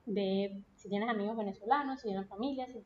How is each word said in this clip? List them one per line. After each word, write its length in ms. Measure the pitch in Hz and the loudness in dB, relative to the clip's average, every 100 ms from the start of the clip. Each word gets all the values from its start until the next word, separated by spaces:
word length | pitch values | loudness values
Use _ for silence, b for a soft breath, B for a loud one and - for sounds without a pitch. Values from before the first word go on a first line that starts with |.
| - | -2
Ve, 560 | 202 196 196 196 196 - - | 2 4 4 2 -2 -12 -14
si 140 | 190 | -4
tienes 200 | 202 233 | -2 0
amigos 280 | 220 202 226 | 2 0 0
venezolanos, 640 | 208 - 220 285 277 262 | -2 -2 2 4 2 -2
si 80 | 226 | -2
tienes 180 | 190 196 | -2 -4
familia, 400 | 196 269 262 254 | -4 -2 -2 -6
si, 160 | 247 | -8